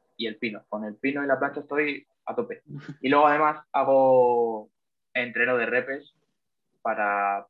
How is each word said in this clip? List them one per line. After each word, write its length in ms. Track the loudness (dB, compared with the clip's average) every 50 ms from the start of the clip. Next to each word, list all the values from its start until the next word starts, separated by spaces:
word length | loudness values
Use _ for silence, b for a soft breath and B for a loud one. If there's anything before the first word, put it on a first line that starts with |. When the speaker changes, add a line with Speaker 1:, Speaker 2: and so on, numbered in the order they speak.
| _ _ _
Speaker 1:
y 100 | -8 -8
el 100 | -8 -6
pino. 280 | -6 -8 -8 -8 -10 -12 _
Con 140 | -10 -8 -8
el 120 | -10 -8
pino 260 | -6 -4 -4 -4 -2 -2
y 40 |
la 120 | -2 0 0
plancha 220 | -2 -2 -6 -8
estoy 460 | -10 -6 -2 -2 -2 -2 -4 -8 -12 _ _ _ _
a 100 | -8 -6
tope. 280 | -6 -6 -6 -8 -14 _
Speaker 2:
<laughs> 380 | -16 -16 -16 -14 -16 -12 -6 -2
Speaker 1:
Y 80 | 2
luego, 160 | 4 6 6
además, 400 | 6 4 4 2 0 0 -2 -6 _ -2
hago 1000 | 0 2 4 4 4 6 6 6 6 6 4 4 2 0 0 -2 -6 -10 -14 _ _ _ _ _ _ _ _ -6
entreno 460 | -6 -6 -4 -2 -2 0 2 2 0
de 80 | 0
repes 480 | 0 0 -2 -2 -2 -6 -10 -12 -16 _ _ _ _ _ _ _ _ _ _ _ _ _ _
para, 680 | -4 -4 -2 -2 0 0 0 0 0 0 -2 -4 -6